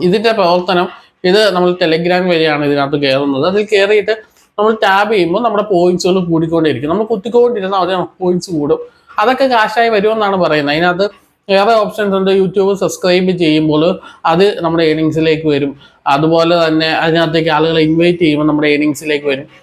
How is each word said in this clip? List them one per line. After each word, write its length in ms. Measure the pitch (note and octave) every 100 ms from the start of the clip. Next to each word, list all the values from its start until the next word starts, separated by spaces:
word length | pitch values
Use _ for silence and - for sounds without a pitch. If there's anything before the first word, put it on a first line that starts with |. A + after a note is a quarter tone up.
ഇതിന്റെ 300 | F3 G#3+ A3+
പ്രവർത്തനം, 560 | G#3 F3 F3+ F3+ F3+ F#3 - - _
ഇത് 300 | F3+ G3+ G#3
നമ്മൾ 180 | F3+ F3+
Telegram 580 | F3+ E3+ D#3+ F3 F3+ F3+
വഴിയാണ് 360 | E3 D#3+ D3 C#3+
ഇതിനകത്ത് 300 | C#3+ C#3 D3
കയറുന്നത്. 520 | C#3 C3+ C#3+ C3+ E3+
അതിൽ 200 | G3+ G#3+
കയറിയിട്ട് 580 | G3+ G3 G#3+ G#3 A3 - _ _ -
നമ്മൾ 140 | G#3+ A3
ടാബ് 300 | G3+ G3 G#3
ചെയ്യുമ്പോൾ 300 | G#3+ E3+ F#3+
നമ്മുടെ 200 | A#3+ G#3
പോയിന്റ്സുകൾ 560 | G#3 F3 F3 F3+ F#3+ F#3
കൂടിക്കൊണ്ടേയിരിക്കും. 680 | E3+ D#3+ E3 E3 D#3 A#2+ D3
നമ്മൾ 140 | F#3+
കുത്തിക്കൊണ്ടിരുന്നാൽ 720 | A3 A3 A#3 A#3+ A#3+ G#3 F#3+ G3
അവിടെ 280 | F3 F#3 E3 -
പോയിന്റ്സ് 300 | F3+ F3+ F#3+
കൂടും. 280 | D#3 C#3+ D#3+ - _ _ -
അതൊക്കെ 260 | G#3+ B3+ C4+
കാശായി 440 | A#3+ A3 A#3 A#3
വരുമെന്നാണ് 480 | G#3+ G#3+ A3 G3+ G3
പറയുന്നത്. 380 | E3 D3+ C#3+ D3+
അതിനകത്ത് 360 | F3 F3 G3+ - _ _ -
വേറെ 220 | G3 G#3+
ഓപ്ഷൻസ് 420 | A3+ G3 - G#3 F#3+
ഉണ്ട്. 160 | F#3+
YouTube 440 | F#3+ F#3+ G3 G3 F#3+
സബ്സ്ക്രൈബ് 560 | E3+ - F#3 F3+ F#3
ചെയ്യുമ്പോൾ 680 | F3 D#3+ D#3 D#3 D3+ E3+ F#3 - - E3+
അത് 380 | E3 G3+ F3+
നമ്മുടെ 200 | E3 E3
ഏർണിങ്സിലേക്ക് 640 | D#3 D#3 D#3 D3+ D#3+ D3+ D#3
വരും. 320 | C#3+ C#3+ C3+ - _ -
അതുപോലെ 600 | C#3 D#3+ E3 E3 E3+ D#3+
തന്നെ 200 | D#3 D#3+
അതിനകത്തേക്ക് 600 | D#3 E3 E3 D#3+ E3 D#3+
ആളുകളെ 320 | D3+ D#3+ E3
ഇൻവൈറ്റ് 380 | D#3 E3 F3 F3
ചെയ്യുമ്പോൾ 260 | D#3+ D3 D3+
നമ്മുടെ 220 | D3 D3+
ഏർണിങ്സിലേക്ക് 580 | D3 D3+ C#3 D#3 D3 C#3+
വരും. 180 | C3+ - -